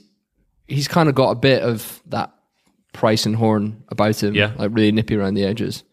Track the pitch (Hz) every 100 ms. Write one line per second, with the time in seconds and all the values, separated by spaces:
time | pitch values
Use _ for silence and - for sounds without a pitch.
0 | _ _ _ _ _ _ - 139 139 175
1 | 160 131 131 117 139 131 120 113 - -
2 | - 110 - _ _ _ _ _ _ -
3 | 113 110 113 110 113 107 107 110 - 113
4 | 107 107 104 104 104 120 104 113 107 107
5 | 110 107 98 101 98 104 95 - -